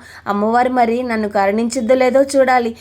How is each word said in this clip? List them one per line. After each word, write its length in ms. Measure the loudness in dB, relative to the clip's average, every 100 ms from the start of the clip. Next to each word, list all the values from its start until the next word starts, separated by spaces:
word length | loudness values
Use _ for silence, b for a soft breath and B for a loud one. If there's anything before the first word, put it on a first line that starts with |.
| B B -6
అమ్మవారు 420 | -2 0 0 0
మరి 340 | 0 0 0
నన్ను 260 | -4 -4 -2
కరుణించిద్దో 640 | -2 0 0 -2 -4 0
లేదో 280 | 2 2 2
చూడాలి. 540 | 2 2 2 2 0 -8